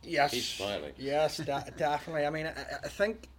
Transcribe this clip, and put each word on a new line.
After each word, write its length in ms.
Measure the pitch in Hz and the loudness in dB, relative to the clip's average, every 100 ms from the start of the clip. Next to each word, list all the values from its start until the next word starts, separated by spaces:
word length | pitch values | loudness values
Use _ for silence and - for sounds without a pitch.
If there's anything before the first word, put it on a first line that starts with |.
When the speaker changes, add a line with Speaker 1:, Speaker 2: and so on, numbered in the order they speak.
Speaker 1:
Yes. 300 | - 160 143 | 0 4 4
Speaker 2:
He's 160 | 123 107 | 4 -2
smiling. 440 | - 98 98 73 65 | -2 0 0 -4 -6
Speaker 1:
Yes, 380 | 135 147 156 - | 0 2 2 2
de-, 80 | 143 139 127 | -2 -2 -4
Speaker 2:
<laughs> 60 | - | -2
Speaker 1:
definitely. 500 | 156 147 - 160 147 | 0 0 -2 0 0
I 40 | |
mean, 160 | 156 156 | 0 -4
I, 60 | - 139 - | -6 -8 -8
I 40 | - | -8
think 400 | - 208 220 - | 0 0 0 -10